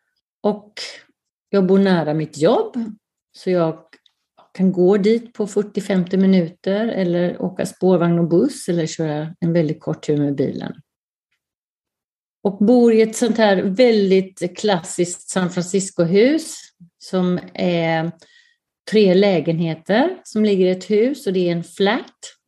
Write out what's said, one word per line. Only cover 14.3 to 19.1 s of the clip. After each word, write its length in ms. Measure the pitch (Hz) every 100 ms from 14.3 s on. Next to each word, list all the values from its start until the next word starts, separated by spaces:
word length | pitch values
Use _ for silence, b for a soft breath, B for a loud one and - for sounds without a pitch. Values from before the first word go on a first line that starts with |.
| - 180 -
klassiskt 720 | 214 175 - - 175 - -
San 200 | 190 180
Francisco-hus 1040 | 180 180 196 190 - 165 196 254 311 - - - _ 170 _
som 420 | - 185 180 180 -
är 580 | - 185 170 165 160 165 - b b b b _ _ -
tre 220 | 214 196